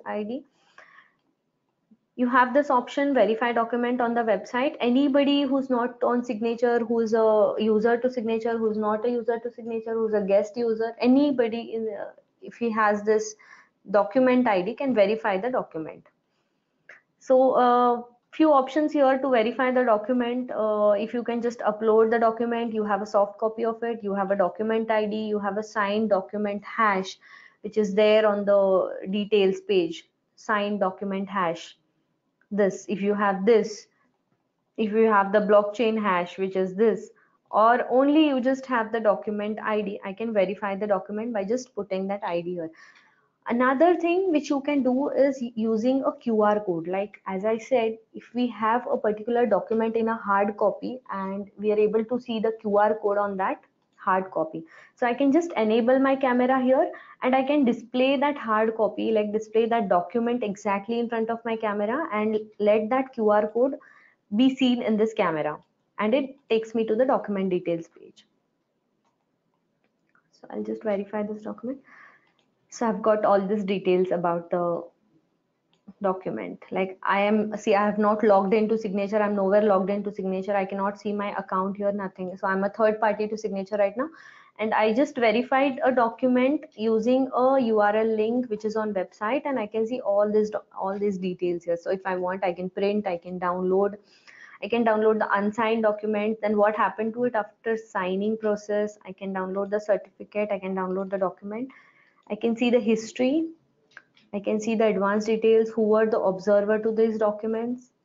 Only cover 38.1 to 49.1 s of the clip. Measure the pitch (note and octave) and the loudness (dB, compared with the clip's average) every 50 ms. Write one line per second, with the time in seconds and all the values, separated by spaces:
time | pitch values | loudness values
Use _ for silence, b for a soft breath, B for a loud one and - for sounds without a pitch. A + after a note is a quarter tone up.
38.1 | D4 D#4+ D#4 D4 C#4 C4 A3+ C4 C4+ C4 C4 - B3+ A#3 A3 G#3+ A3 A3+ G#3+ G#3+ | 6 4 4 4 2 0 0 0 0 -2 -2 -4 -2 -2 -2 -2 -4 0 2 2
39.1 | F#3+ G3 - A3 G#3+ G#3 G#3 G#3+ A3 G#3+ - A3 G#3+ G#3+ G#3 G3 G3+ - - G3 | 2 0 -2 -6 -6 -6 -4 -6 -6 -6 -4 -4 -2 -2 -4 -4 -8 -10 -10 -12
40.1 | F#3+ - A3+ A#3 A3 G#3 F#3 F3+ G#3 G3 G#3+ G3+ G3 F#3+ G#3+ G#3 G3+ F#3+ F#3+ - | -10 -8 -6 -2 0 0 0 0 0 -6 -6 -6 -6 -4 -2 -2 -2 -2 -2 -6
41.1 | G#3 G#3+ A3+ B3 A#3 G#3 G3 F#3+ A#3 B3+ B3+ - - G3+ G#3 G3+ F#3+ F#3+ F#3+ G3 | -8 -8 -6 -6 -4 -4 -4 -2 -4 -4 -6 -8 -10 -10 -8 -6 -6 -6 -4 -4
42.1 | G3 G3+ G#3+ G3 E3+ F3 E3+ F3 F3+ F3 E3 E3 b b b b b b b b | -6 -6 -6 -4 -4 -4 -4 -6 -8 -8 -8 -10 b b b b b b b b
43.1 | b b b b b _ - - A#3 A#3+ B3+ B3+ C4+ B3+ D#4+ F4 F4 - E4 E4+ | b b b b b _ -6 -4 0 0 2 2 4 4 4 4 4 4 2 0
44.1 | E4+ F#4 G4 F#4+ D4+ D4 - - D4 C4+ C4+ D4 D4 C#4+ A#3 B3+ B3 B3+ C#4+ C#4+ | 0 0 0 2 0 0 0 0 -4 -2 -2 -2 -2 0 0 2 0 0 0 -2
45.1 | - - C4+ C#4+ C4 C4 A#3+ A#3+ A#3+ A3 A3 A3+ A3+ G#3+ G#3+ B3+ C4 C4+ C4 D4 | 0 2 2 2 2 -2 -6 -8 -6 -4 -2 0 0 0 2 2 0 2 0 -2
46.1 | D4 C#4+ - A#3+ A3 G#3+ G#3 G#3 G#3 G#3 G#3 G3 E3+ E3 E3 F3+ F#3 G3 G3+ G#3 | -4 -4 -4 -2 2 2 4 4 2 0 0 -2 -4 -4 -4 -4 -4 -4 -6 -6
47.1 | - - - G3 F#3+ F#3+ G3 A3 A3+ A3 A3 - C4 B3+ A3+ A3 A3+ - _ _ | -10 -16 -12 -8 -8 -4 -2 -2 -2 -2 -4 -2 0 0 0 0 -4 -6 _ _
48.1 | - G#3 - - - A#3+ B3 A#3+ G#3+ G3+ A3 A3 A3+ B3 B3 - - - - G#3+ | -20 -20 -18 -10 -4 -2 -2 -2 -2 -2 -2 0 0 0 0 -2 -4 -2 0 -2